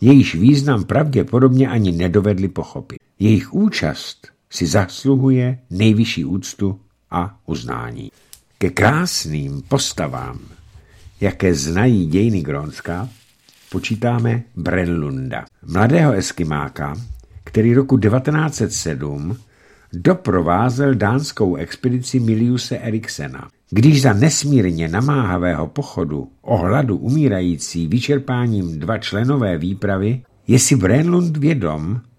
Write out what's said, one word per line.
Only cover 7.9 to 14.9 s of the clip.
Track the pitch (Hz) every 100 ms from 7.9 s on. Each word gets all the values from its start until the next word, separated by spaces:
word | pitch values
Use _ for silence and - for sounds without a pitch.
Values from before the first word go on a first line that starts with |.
| 113 110 - _ - _ _
Ke | 92
krásným | - 113 156 180 - 80 76 139 69 -
postavám, | 139 - - 73 64 62 - - - - - _ - - -
jaké | 98 - 92 76
znají | 73 90 127 104 80
dějiny | 92 113 95
Grónska, | 71 71 76 - - 90 120 - _ _ _ _ _
počítáme | 95 - 104 120 120 117 120 - 87
Brenlunda, | 87 90 87